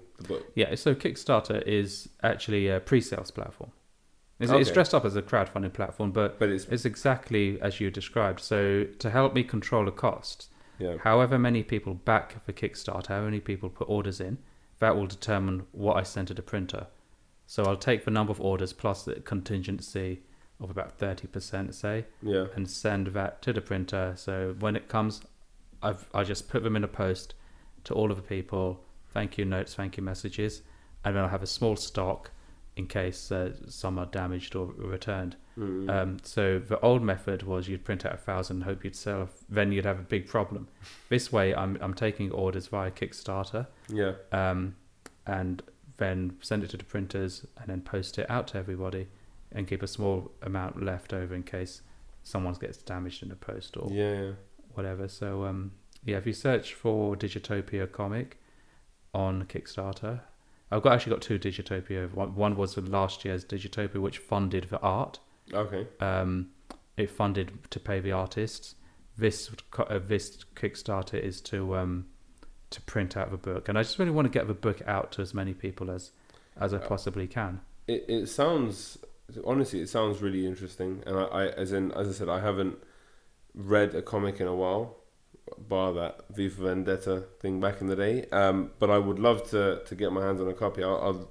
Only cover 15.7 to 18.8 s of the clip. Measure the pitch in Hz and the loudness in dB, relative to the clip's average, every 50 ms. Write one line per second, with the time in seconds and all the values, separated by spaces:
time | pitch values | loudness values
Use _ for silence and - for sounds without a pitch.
15.7 | - - 101 104 - 92 95 - - 101 92 - 92 - - - - 101 92 87 | -8 0 2 4 4 4 2 0 -2 -4 -4 -4 -6 -8 -8 -6 -4 -4 -4 -4
16.7 | - 101 - - - - _ _ - _ _ _ _ - _ - - - 104 98 | -6 -8 -8 -10 -16 -20 _ _ -20 _ _ _ _ -20 _ -8 -2 2 2 2
17.7 | 98 95 - 131 123 104 - 113 110 110 107 104 101 - - 98 95 92 95 90 | 2 2 2 2 2 2 2 2 2 2 2 2 0 0 2 2 2 2 0 -2
18.7 | - - | -4 -2